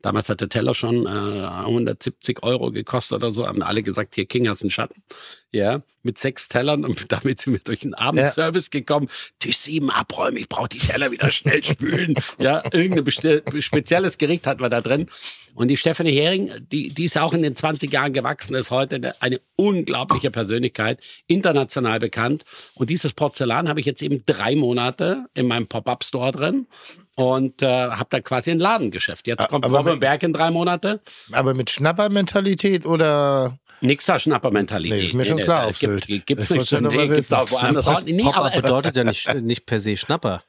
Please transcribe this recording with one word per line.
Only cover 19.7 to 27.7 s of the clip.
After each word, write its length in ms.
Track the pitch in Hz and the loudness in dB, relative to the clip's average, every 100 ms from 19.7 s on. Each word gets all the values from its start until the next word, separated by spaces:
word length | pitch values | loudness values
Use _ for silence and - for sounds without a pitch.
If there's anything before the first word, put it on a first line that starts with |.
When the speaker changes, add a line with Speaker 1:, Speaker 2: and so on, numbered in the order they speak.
| 185 - 120 127 - 135 | 2 0 -2 0 0 0
Speaker 1:
Persönlichkeit, 680 | 117 104 117 123 - 107 131 - - - | -2 -2 0 -2 -2 -2 -2 -8 -10 0
international 680 | 180 190 143 131 139 120 110 | 2 4 2 0 0 0 0
bekannt. 460 | 110 - 117 147 - - - | -2 -2 -2 -2 -6 -20 -14
Und 160 | - 123 | -4 -2
dieses 240 | 170 151 | -2 -2
Porzellan 520 | - 147 - 127 120 165 | 0 -2 0 0 0 0
habe 140 | 151 | -2
ich 60 | 143 | -2
jetzt 160 | 135 | -4
eben 200 | 147 139 - | -2 -2 0
drei 280 | - 107 | 0 2
Monate 720 | 147 127 123 123 - 170 254 247 | 2 2 2 0 0 -2 -2 -4
in 160 | - 127 | -2 0
meinem 180 | 120 110 | 0 -2
Pop-up-Store 640 | 113 113 117 - 131 131 | -4 -2 -4 -4 -2 -2
drin. 360 | 131 151 269 247 - - - _ | 0 0 0 -4 -12 -20 -20 _
Und, 480 | - 127 131 131 - | 0 2 4 0 0
äh, 40 | |
hab 440 | 135 | 2